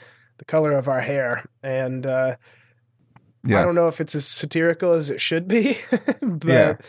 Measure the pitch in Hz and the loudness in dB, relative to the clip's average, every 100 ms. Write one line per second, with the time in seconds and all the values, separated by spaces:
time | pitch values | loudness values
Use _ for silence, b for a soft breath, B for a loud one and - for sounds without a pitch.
0 | b b b _ - 160 151 143 131 131 | b b b _ -2 0 2 0 0 -2
1 | 120 139 123 117 - _ 135 131 127 131 | -2 -2 -2 -4 -8 _ -6 -4 -4 -4
2 | 135 131 131 123 b b b b b _ | -4 -2 -2 -4 b b b b b _
3 | _ _ _ _ 135 196 180 170 170 160 | _ _ _ _ 0 2 4 2 2 0
4 | 156 147 - - 147 165 170 165 180 165 | -6 -4 -4 -4 -4 0 0 2 2 2
5 | 143 - - 165 185 233 240 233 - 240 | 0 -4 -2 -2 0 2 2 -2 -2 -2
6 | - - 247 165 165 123 101 - | -2 -4 -4 -4 2 4 4 0